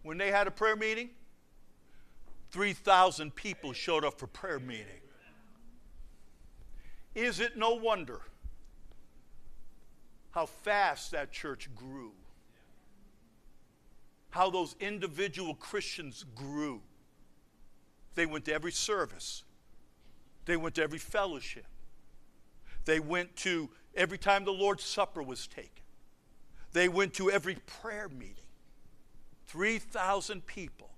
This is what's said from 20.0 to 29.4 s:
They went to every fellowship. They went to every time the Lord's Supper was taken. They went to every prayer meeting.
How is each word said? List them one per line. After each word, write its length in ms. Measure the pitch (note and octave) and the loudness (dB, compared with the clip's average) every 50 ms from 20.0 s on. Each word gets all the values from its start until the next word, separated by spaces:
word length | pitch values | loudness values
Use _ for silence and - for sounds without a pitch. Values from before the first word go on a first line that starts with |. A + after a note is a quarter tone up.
| - - - - - - - - - | -20 -20 -20 -20 -20 -20 -18 -10 -2
They 120 | - E3+ | 0 0
went 180 | E3 D#3 E3 - | 0 0 -2 0
to 80 | E3 | 0
every 160 | D#3 D3+ D#3 D#3 | 0 0 -2 -8
fellowship. 680 | - - - G#3+ G3+ F#3+ D#3+ C3 - - - B2 - - - - - - - - - - - - - - - - - - - - - - - - - | -8 -2 0 0 0 0 -2 -6 -8 -8 -10 -10 -12 -14 -12 -10 -10 -10 -12 -14 -16 -18 -18 -18 -20 -20 -20 -20 -20 -20 -20 -16 -12 -4 0 0 4
They 140 | - D#3 D#3+ | 6 6 4
went 380 | D3+ D3+ E3+ F3 F3 F3 - | 4 2 0 0 0 -2 -6
to 340 | - - F#3+ F3+ E3 D#3 A#2+ - - - - - | -2 0 2 2 2 0 -4 -8 -18 -20 -8 2
every 240 | - F3+ F3 G3 F#3+ | 2 2 2 2 2
time 260 | - G3+ G3 G3 G3 | 6 6 6 6 6
the 60 | G3+ | 0
Lord's 320 | G3 F#3 G3 G3+ G3 - | 2 4 4 4 4 2
Supper 400 | - - - G#3 G3 - - E3+ | -2 -4 2 2 2 2 2 -6
was 240 | C#3+ B2+ B2+ - - | -6 -4 -6 -8 -8
taken. 240 | - - - G#2+ - - - - - - - - - - - _ - - - - - - - - - | -10 -10 -12 -14 -14 -16 -18 -16 -16 -16 -18 -20 -20 -20 -20 _ -20 -20 -18 -18 -14 -10 -10 -10 2
They 160 | - E3+ F3+ F3+ | 6 6 6 8
went 260 | E3+ F#3+ G3 F3+ - | 8 6 4 4 2
to 160 | - F#3+ F#3+ | 2 4 6
every 280 | G3 G3+ - F#3 F#3 - - - - - | 6 6 2 2 -4 -4 -8 -14 -14 -10
prayer 280 | - A3+ G#3+ G#3 G#3+ F#3 | -8 -8 -6 -6 -6 -8
meeting. 260 | C3+ B2+ - - - - - - - - - - - - - - - - - - - - - - - - | -8 -10 -10 -10 -10 -10 -10 -12 -16 -16 -20 -20 -20 -18 -18 -18 -18 -18 -20 -16 -14 -14 -14 -14 -16 -16